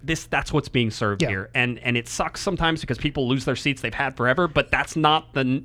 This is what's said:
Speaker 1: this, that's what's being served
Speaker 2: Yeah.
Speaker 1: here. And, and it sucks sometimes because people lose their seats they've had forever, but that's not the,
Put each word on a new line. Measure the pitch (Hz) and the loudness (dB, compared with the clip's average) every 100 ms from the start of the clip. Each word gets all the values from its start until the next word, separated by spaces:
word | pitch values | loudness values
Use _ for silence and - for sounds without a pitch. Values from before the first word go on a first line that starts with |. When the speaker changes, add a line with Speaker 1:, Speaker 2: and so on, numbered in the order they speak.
Speaker 1:
this, | 139 151 - | -4 -4 -2
that's | 143 147 | -4 0
what's | 151 - | 0 2
being | 127 113 | 0 0
served | - 107 98 | 0 -2 0
Speaker 2:
Yeah. | 139 | 0
Speaker 1:
here. | 95 101 | -2 -4
And, | 131 123 117 | -2 -2 -2
and | 127 120 | -2 -2
it | 117 | -2
sucks | - 165 - | -4 -4 -2
sometimes | 196 175 165 160 | -2 0 0 0
because | - - | -2 -2
people | 151 143 123 | -2 0 0
lose | 135 143 | 2 0
their | 123 | 0
seats | 147 123 | 0 0
they've | 117 | -2
had | 107 135 131 | -2 -4 0
forever, | 123 143 175 | 2 4 2
but | 143 - | 2 2
that's | 131 143 160 | 0 0 2
not | 151 156 - | 4 2 0
the, | 139 131 135 | -2 0 0